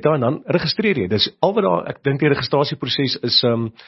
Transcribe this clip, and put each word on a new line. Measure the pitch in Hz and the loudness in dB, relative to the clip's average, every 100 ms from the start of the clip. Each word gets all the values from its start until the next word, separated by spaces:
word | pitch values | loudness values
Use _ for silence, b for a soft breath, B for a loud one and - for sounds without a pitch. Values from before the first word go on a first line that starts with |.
| 147 | 2
A, | |
en | 151 | 2
dan | 120 - - | 0 -2 -2
registreer | 170 165 - 214 151 | -2 0 -2 0 0
jy. | 90 | 0
Dis | 104 - - | 0 -2 0
al | 180 | 0
wat | 202 | 2
daar, | 95 85 - | 2 0 -2
ek | - | -4
dink | 139 139 | -2 2
die | 151 | 2
registrasieproses | 135 131 143 139 - 131 - 131 - | 0 0 0 0 -4 -4 -2 -2 -2
is, | 120 - | -2 2
ehm, | 120 117 113 B | 2 0 -2 B